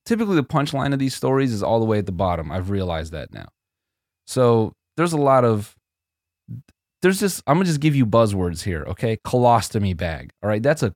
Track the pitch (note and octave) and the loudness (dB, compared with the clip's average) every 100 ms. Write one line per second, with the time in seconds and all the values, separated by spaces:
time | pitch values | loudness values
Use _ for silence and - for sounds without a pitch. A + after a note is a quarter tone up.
0 | - A3+ A3 E3+ B2+ D3+ D3 C#3 C#3 C#3 | -4 -2 0 0 0 -2 -2 -2 -2 -2
1 | C3+ - C3 C3+ C3+ A2 G2 A2+ A2+ G#2+ | -2 -2 -2 0 0 -2 0 0 2 0
2 | G2 F2 F#2+ F2 D2+ F2+ F2+ G2+ F#2 E2 | -2 -2 -2 -2 -4 -6 -4 -4 -4 -4
3 | D#2 D#2+ C2 - G1+ _ _ _ _ _ | -6 -10 -12 -16 -18 _ _ _ _ _
4 | _ _ - - B2 A#2 A2 - _ - | _ _ -8 2 4 4 2 -4 _ -2
5 | E3+ D#3+ C#3+ C3+ A#2+ A2 G2+ _ _ _ | 0 2 4 4 4 2 -4 _ _ _
6 | _ _ _ _ - A#2 - _ _ _ | _ _ _ _ -18 -18 -18 _ _ _
7 | F3+ F#3+ G3+ - - D#3 F#3 D3+ D3+ C#3+ | 0 2 -2 -2 0 0 2 2 2 2
8 | A#2+ A#2 A2+ G2+ F2+ D#2+ - E2+ - - | 4 4 4 2 -2 -4 -6 -6 -6 -6
9 | A#2 A2 - B2+ B2 A#2 - A2 G2+ F2 | -4 -4 -2 2 4 4 2 -2 -2 -2
10 | F2 D#2+ - _ G2+ G#2+ B2+ D#3 A2 | -4 -8 -12 _ -4 -2 0 0 -2